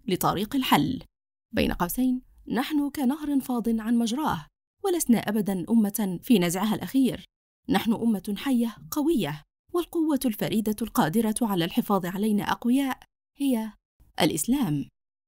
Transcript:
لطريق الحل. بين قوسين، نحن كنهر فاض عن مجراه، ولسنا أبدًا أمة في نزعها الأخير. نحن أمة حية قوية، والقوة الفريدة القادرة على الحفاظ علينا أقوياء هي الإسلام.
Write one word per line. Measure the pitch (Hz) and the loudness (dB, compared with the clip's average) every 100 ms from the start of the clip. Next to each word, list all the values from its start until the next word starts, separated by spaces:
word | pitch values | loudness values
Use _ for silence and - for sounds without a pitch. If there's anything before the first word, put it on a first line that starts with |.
| 240 | -4
لطريق | 180 151 156 214 277 | 0 0 0 -2 -2
الحل. | 254 175 147 - - _ _ _ _ | 2 2 2 -4 -10 _ _ _ _
بين | 220 - | -2 0
قوسين، | - 175 - 254 254 - _ - | 0 -4 -2 -2 -2 -6 _ -6
نحن | 196 277 302 285 | -4 0 0 -2
كنهر | 302 247 302 294 277 | 0 -2 -2 0 -2
فاض | - 240 233 | 0 -2 -2
عن | 226 214 233 | -2 0 0
مجراه، | 233 254 285 160 - _ _ _ | 0 0 -2 -4 -8 _ _ _
ولسنا | 403 349 - 214 | -2 0 4 2
أبدًا | - 214 208 190 156 | 2 -2 0 -2 2
أمة | 226 202 202 202 175 | 2 2 0 -4 -2
في | - 220 | 4 4
نزعها | 175 180 214 | 4 0 0
الأخير. | 208 - 269 247 175 - _ _ _ - | -2 0 2 2 0 -12 _ _ _ -2
نحن | 196 220 | 0 2
أمة | 226 233 202 196 202 | 0 0 0 -4 -4
حية | 277 240 233 - 156 | 0 0 0 -6 -8
قوية، | 302 294 311 147 151 - _ _ | -2 2 2 0 -6 -14 _ _
والقوة | 349 330 349 311 269 | -4 -2 -2 0 0
الفريدة | 254 208 - 214 214 208 | 0 -2 -2 0 0 -2
القادرة | 226 - 156 202 220 208 | -2 0 2 2 0 0
على | 220 190 | -2 0
الحفاظ | 165 - - 196 175 | 0 -2 0 0 0
علينا | 185 220 208 - | -2 0 0 0
أقوياء | - 240 262 277 - _ _ _ - | -2 2 2 0 -4 _ _ _ -4
هي | 277 233 220 - _ _ _ - | 0 0 -2 -12 _ _ _ 0
الإسلام. | - 151 - 277 202 147 - _ _ _ | 0 0 0 2 2 -2 -4 _ _ _